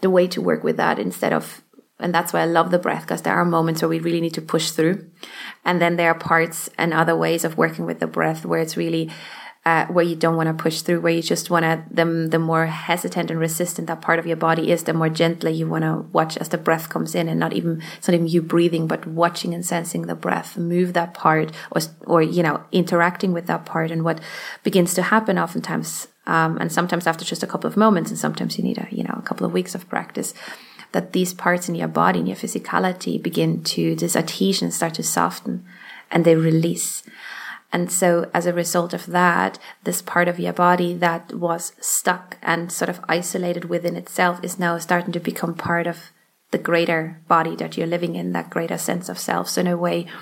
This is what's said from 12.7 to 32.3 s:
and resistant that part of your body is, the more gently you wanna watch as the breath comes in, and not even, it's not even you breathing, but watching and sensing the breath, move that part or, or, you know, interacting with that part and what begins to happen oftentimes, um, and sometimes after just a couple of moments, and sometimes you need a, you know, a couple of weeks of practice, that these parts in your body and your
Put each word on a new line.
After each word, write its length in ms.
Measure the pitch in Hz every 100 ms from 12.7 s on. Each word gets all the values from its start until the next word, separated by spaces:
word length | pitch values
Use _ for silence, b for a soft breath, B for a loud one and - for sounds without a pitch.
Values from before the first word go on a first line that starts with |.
| 160 - 175 175 175 165
and 80 | 165
resistant 480 | 160 160 175 - 165
that 140 | 160
part 180 | - 165
of 80 | 170
your 100 | 165
body 360 | 165 165 165
is, 120 | 170
the 100 | 170
more 160 | 165 160
gently 420 | 160 165 170 165
you 160 | 160 160
wanna 320 | 160 160 160 160
watch 260 | - 160 -
as 100 | 160
the 80 | 170
breath 320 | 165 160 -
comes 260 | 170 165
in, 140 | 180 165
and 100 | 165
not 140 | 165
even, 300 | - 170 165 160 B
it's 100 | -
not 60 |
even 120 | 170 165
you 140 | 170
breathing, 460 | 160 165 170 165 160
but 200 | 160 -
watching 460 | 160 170 175 180
and 140 | 170 180
sensing 400 | 170 170 170 170
the 80 |
breath, 420 | 165 180 170 - -
move 380 | 170 175 180
that 180 | 175 170
part 400 | - 160 156 156 B B
or, 120 | - 160 - -
or, 160 | 165
you 200 | 160 175
know, 200 | 165 147 -
interacting 640 | 185 175 175 170 175 196
with 120 | 170 175
that 200 | 165 160
part 240 | 165 160
and 120 | 165
what 160 | 165 160 B B B B
begins 300 | - 196 175
to 80 | -
happen 360 | 175 220 220 180
oftentimes, 720 | 170 170 - 165 160 - - _ -
um, 300 | 165 160 165
and 160 | 165
sometimes 340 | 160 175 170 175
after 200 | 160 -
just 160 | -
a 40 | -
couple 220 | - 156
of 80 | 175
moments, 320 | 220 185 156
and 100 | 160
sometimes 380 | - - - -
you 80 |
need 140 | - -
a, 100 | -
you 140 | -
know, 120 | - -
a 40 | -
couple 180 | - 180
of 60 |
weeks 220 | 175 180
of 120 | 180 -
practice, 420 | - 175 - - - B B B B B
that 200 | 175 180
these 220 | 185 180
parts 340 | - 175 175 180
in 60 | 170
your 100 | 165
body 320 | 160 170 180
and 80 |
your 100 | 175